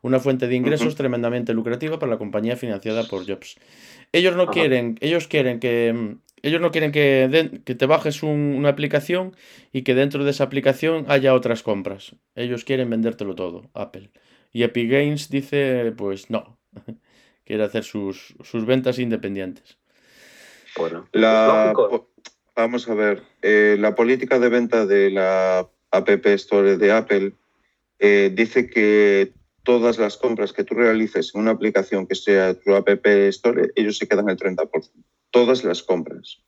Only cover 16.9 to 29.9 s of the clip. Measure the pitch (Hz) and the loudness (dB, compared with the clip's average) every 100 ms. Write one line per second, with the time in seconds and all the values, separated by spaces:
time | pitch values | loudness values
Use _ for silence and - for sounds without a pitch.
16.9 | 226 _ _ _ _ _ 110 104 113 107 | -20 _ _ _ _ _ -4 -2 -4 -6
17.9 | 107 98 95 - _ - 120 110 131 127 | -8 -8 -10 -18 _ -10 -6 0 0 0
18.9 | 123 120 113 98 98 92 - _ _ _ | -4 -4 -4 -6 -8 -10 -14 _ _ _
19.9 | _ _ _ - - - - - - 82 | _ _ _ -20 -20 -20 -20 -16 -8 -8
20.9 | 85 - 110 110 110 110 107 107 107 - | -8 -4 0 4 4 4 4 2 2 0
21.9 | 120 _ _ - _ _ - 113 120 117 | -2 _ _ -20 _ _ -2 -2 -2 -4
22.9 | 104 104 98 - _ 101 104 107 101 107 | -2 0 -2 -8 _ 2 4 4 4 2
23.9 | 104 117 127 127 131 120 120 117 117 101 | 2 2 0 0 2 4 2 2 0 2
24.9 | 101 98 95 95 95 95 92 92 _ _ | 2 2 2 0 2 2 0 -2 _ _
25.9 | 95 92 101 107 101 - 101 98 92 101 | -2 2 2 2 0 0 2 4 4 4
26.9 | 110 110 104 98 - _ _ _ _ _ | 2 2 -2 -2 -8 _ _ _ _ _
27.9 | _ 101 101 98 92 113 127 123 120 104 | _ 4 4 2 0 0 0 0 0 4
28.9 | 104 104 98 98 _ _ _ - 120 117 | 4 4 4 0 _ _ _ 0 2 2